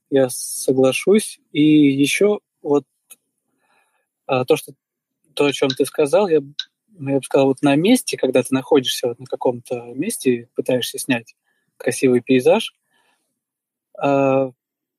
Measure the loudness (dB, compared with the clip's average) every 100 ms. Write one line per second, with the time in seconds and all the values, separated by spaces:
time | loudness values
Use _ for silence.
0 | -4 0 0 -4 -12 -8 -2 2 2 2
1 | 2 2 0 -16 _ 0 4 4 4 2
2 | 0 2 0 0 _ _ -2 -2 -2 _
3 | _ _ _ _ _ _ _ _ _ _
4 | _ _ -4 -2 2 0 -2 -20 _ _
5 | _ _ _ -2 -2 0 -2 0 -4 0
6 | 2 2 2 0 -2 -16 -20 _ _ -12
7 | -4 -4 0 0 2 2 0 2 2 2
8 | 0 -4 0 0 0 -4 2 0 2 -6
9 | -6 -8 -12 -6 -4 -4 -8 -10 -10 -8
10 | -6 -4 -2 -2 -4 -10 -4 -4 -4 -10
11 | -4 -6 -6 _ _ _ _ _ -8 -2
12 | 0 0 2 2 4 2 0 _ _ _
13 | _ _ _ _ _ _ _ _ _ -4
14 | 0 2 2 2 -2 -6 _ _ _